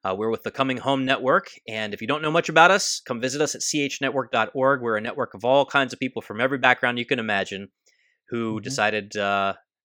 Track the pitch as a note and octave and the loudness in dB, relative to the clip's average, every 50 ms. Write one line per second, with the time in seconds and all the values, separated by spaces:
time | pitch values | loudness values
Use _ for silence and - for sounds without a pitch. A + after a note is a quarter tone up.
0 | - G2 F#2+ G2 G#2+ A2+ A2+ - - A2+ - - C3+ C3+ B2+ A#2+ G2+ C3+ C#3 C3+ | -4 -4 -4 -2 -2 -2 -2 -4 -6 -8 -2 -2 -2 -2 -2 -4 -2 -2 0 0
1 | C3 C3 C3+ G#2 A#2 B2+ D#3 F#3+ F#3 - - - _ A2+ A2 A2 A2 G#2 G2+ - | 0 0 0 0 2 0 0 0 0 -6 -20 -18 _ -10 -8 -6 -6 -6 -8 -8
2 | A2 A2 C#3+ D3+ D#3 D3+ D#3 E3+ E3 - D#3 D#3+ E3+ F3+ F#3+ G3+ - - - - | -4 -4 -4 -2 -2 0 0 0 0 4 6 8 8 8 6 4 0 -4 -6 -8
3 | _ - B2 A2+ A#2+ C3 B2 D3 D3+ - - - - - - D3+ C#3+ C#3 - - | _ -8 -6 -4 -4 -4 0 -2 -2 -2 -2 -6 -6 -4 -2 -2 -2 -2 -4 -4
4 | C#3+ C3+ C3+ C3+ A#2+ - - B2 C3+ - - C3+ C3 C3+ C#3 C3 A#2+ A#2 A2 G#2 | -4 -2 -2 -2 -4 0 0 0 0 0 0 0 2 2 2 2 0 -2 -2 -2
5 | G#2+ B2 G2 C#3 A#2+ - - G2+ G#2 B2 C3 C#3+ C#3 - - C#3+ C3+ A#2+ B2 _ | -2 -6 -6 -6 -6 -6 -8 -4 0 4 4 4 4 4 2 0 0 0 -4 _
6 | C3 B2+ _ A2+ - - G#2 G#2+ B2 C3 C#3+ C3 C3 B2+ B2+ - - B2 A#2+ A#2+ | -6 -6 _ -8 -10 -10 -4 -2 0 0 0 4 4 4 4 4 2 -2 0 -2
7 | A#2+ - C#3 B2 A2 A2 G#2 G2 G2 - G2+ F#2+ G2+ G2 _ _ _ _ _ _ | -2 -2 -2 -2 0 0 0 0 -2 -4 -6 -12 -12 -14 _ _ _ _ _ _
8 | _ _ _ _ _ _ A#2+ A#2 A#2 A2 G#2+ G#2+ G#2 A#2+ - - G#2 G#2+ G#2 G#2+ | _ _ _ _ _ _ -6 -4 -4 -4 -4 -6 -8 -6 -2 0 0 0 0 -2
9 | G2+ G#2 - G#2+ G2+ G2 G2+ G2 G2 G2 F#2+ - _ _ _ _ | -6 -6 -6 -4 -2 0 0 0 0 -2 -4 -6 _ _ _ _